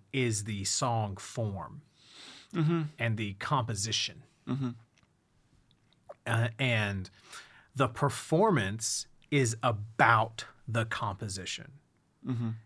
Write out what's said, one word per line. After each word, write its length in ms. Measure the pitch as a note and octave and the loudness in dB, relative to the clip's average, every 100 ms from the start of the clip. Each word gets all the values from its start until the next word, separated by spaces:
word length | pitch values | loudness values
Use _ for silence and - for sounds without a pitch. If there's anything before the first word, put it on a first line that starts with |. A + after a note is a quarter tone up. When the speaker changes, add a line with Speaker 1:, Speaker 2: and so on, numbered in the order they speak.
| - | -4
Speaker 1:
is 300 | C3 B2 G#2 G#2 | 0 2 0 -2
the 180 | G2+ | -4
song 540 | G2 - C3 A#2 G#2 F#2+ | -2 0 0 2 0 -4
form 640 | - - G#2+ F#2+ - - - _ - - - - - E3+ | -10 -4 -4 -4 -8 -12 -20 _ -20 -20 -20 -20 -6 0
Speaker 2:
Mm-hmm. 280 | D#3 E3+ D3+ - | 2 2 0 -2
Speaker 1:
and 200 | A#2 A2 | -2 0
the 160 | G#2 | -4
composition. 880 | G2 - C#3 A#2 G2+ A2 G#2 - - - _ - | -6 -2 0 0 -2 -2 -2 -4 -8 -20 _ -6
Speaker 2:
Mm-hmm. 220 | C3 B2+ A2+ - _ _ _ _ _ _ _ _ _ _ _ - - - | -2 -4 -6 -16 _ _ _ _ _ _ _ _ _ _ _ -20 -10 0
Speaker 1:
Uh, 220 | A2+ A#2+ A2 | 2 2 2
and 520 | C3 A2+ G#2 G2 F#2 - - - - - - C3 | 2 2 2 -2 -6 -12 -20 -18 -18 -20 -6 0
the 140 | B2 | 0
performance 1160 | - C#3 - - - B2+ D#3 F#2+ A2+ - - - - - | 2 -2 -2 0 4 6 4 2 -2 -4 -4 -6 -16 -2
is 260 | D3 A#2+ A2+ | 2 2 2
about 840 | B2 G#2 G#2 - A#2 A2+ - - - - - | 0 -2 -2 4 6 6 4 -4 -14 -14 -4
the 200 | A2+ A2+ | -2 -2
composition. 880 | - G#2+ F#2+ G#2+ F#2+ F2 - - C#3 _ _ _ _ C3 | -2 -4 -4 -6 -8 -8 -10 -12 -20 _ _ _ _ -4
Speaker 2:
Mm-hmm. 240 | A#2+ A#2 A2+ | -2 -2 -4